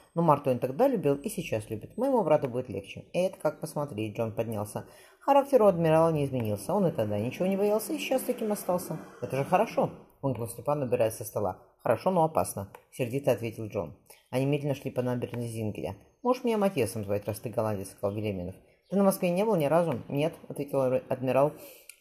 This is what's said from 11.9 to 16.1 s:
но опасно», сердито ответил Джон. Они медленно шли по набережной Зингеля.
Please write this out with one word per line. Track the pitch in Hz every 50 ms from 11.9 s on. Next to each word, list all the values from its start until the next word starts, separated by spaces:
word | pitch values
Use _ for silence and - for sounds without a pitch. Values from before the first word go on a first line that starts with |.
| 113 - - 190
но | 190 175 160
опасно», | 160 160 - 90 - - 101 98 - - - _ _
сердито | - - 135 113 120 139 - 139
ответил | 120 - - 117 107 - 110
Джон. | 104 - 104 85 73 - _ _ _ - _ _ -
Они | 123 127 135
медленно | 139 147 143 139 147 131
шли | - - 135
по | - 127
набережной | 123 123 123 123 127 120 - 120 120 117
Зингеля. | 113 113 110 107 - - 67 80 98 - - _